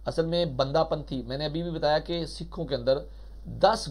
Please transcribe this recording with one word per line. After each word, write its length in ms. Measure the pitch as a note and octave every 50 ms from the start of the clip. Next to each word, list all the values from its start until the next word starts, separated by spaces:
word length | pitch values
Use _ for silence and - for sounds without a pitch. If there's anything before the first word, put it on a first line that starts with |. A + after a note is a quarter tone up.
| -
اصل 200 | C3+ - E3+ E3
میں 200 | E3 E3+ F3 E3+
بندہ 380 | D#3+ B2+ B2+ C3+ C#3 C#3+ D#3+ D#3+ D#3
پنتھی، 320 | E3 D3+ C#3 - C#3 B2+
میں 160 | A2+ A#2 C3 C#3+
نے 80 | D3+
ابھی 180 | D3 D3 E3 E3+
بھی 80 | F3
بتایا 280 | D#3+ D#3+ D3 D3 D3+ D#3
کہ 260 | D#3 - E3+ E3+ D#3+
سکھوں 400 | C#3+ - - E3 - - F#3 E3
کے 100 | C3 C#3+
اندر 240 | B2 A#2 C3 C3+ - - - - - - - - - -
دس 440 | - A2+ A2+ F3 G3 A3+ - - C#3+